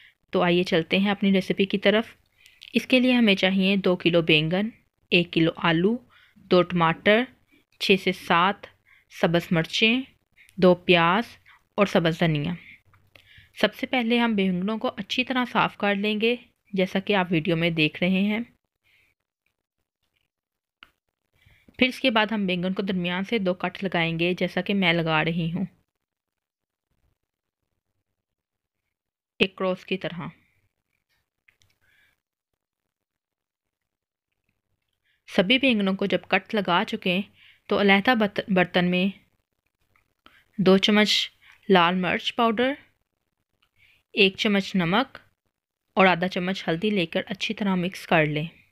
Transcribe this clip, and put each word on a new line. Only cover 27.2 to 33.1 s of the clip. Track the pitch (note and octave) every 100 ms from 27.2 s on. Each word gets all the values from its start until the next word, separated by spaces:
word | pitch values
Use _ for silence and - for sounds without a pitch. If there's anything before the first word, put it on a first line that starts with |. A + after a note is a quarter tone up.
| _ _ _ _ _ _ _ _ _ _ _ _ _ _ _ _ _ _ _ _ _ -
एक | F#3+ -
क्रॉस | F#3+ F3+
की | - F#3
तरह। | - E3+ D#3 - _ _ _ _ _ _ _ _ _ _ _ _ _ _ _ _ _ _ _ _ _ _ _ _ _ _ _